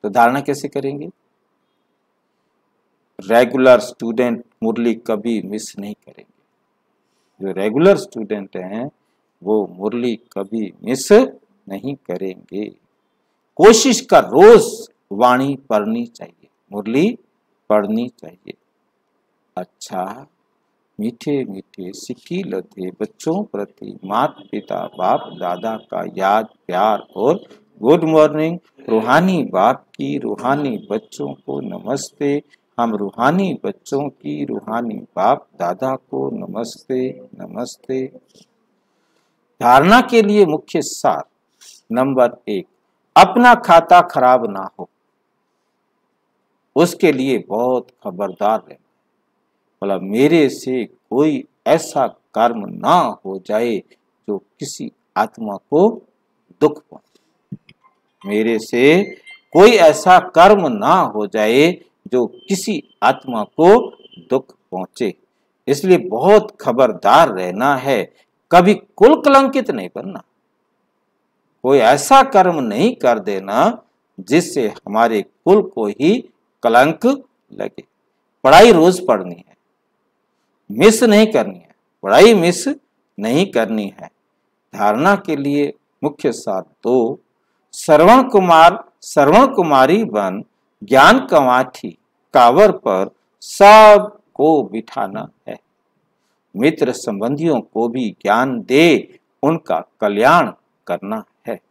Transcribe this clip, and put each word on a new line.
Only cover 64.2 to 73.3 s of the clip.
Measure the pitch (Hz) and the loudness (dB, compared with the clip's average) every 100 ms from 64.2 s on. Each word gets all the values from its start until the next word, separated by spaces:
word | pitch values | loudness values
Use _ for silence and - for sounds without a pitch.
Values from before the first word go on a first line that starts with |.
| _ | _
दुख | 135 - _ _ | -6 -6 _ _
पहुंचे। | 92 90 - 110 - _ _ _ _ - | -14 -14 -8 -8 -8 _ _ _ _ -6
इसलिए | 143 190 170 | -4 2 0
बहुत | 110 110 170 214 - _ | 0 -4 4 4 2 _
खबरदार | - 120 123 92 101 135 160 | -6 0 0 0 2 4 4
रहना | 92 90 95 135 135 | -2 -8 -4 -4 -4
है, | 135 120 - _ _ _ _ | -4 -4 -6 _ _ _ _
कभी | 175 180 | 2 4
कुल | 208 _ - 220 320 | 0 _ 2 4 4
कलंकित | 294 269 269 269 233 | 4 4 2 -4 -6
नहीं | 214 185 - | -8 -10 -14
बनना, | 196 185 _ _ _ _ _ _ _ _ _ _ _ _ _ _ | -16 -18 _ _ _ _ _ _ _ _ _ _ _ _ _ _
कोई | 127 139 | 0 2
ऐसा | 113 143 - 269 | 4 2 4 4
कर्म | 269 202 180 160 | 4 2 2 0
नहीं | 120 104 214 262 | -4 -2 -2 0
कर | 131 113 | -2 -2
देना | 98 | -4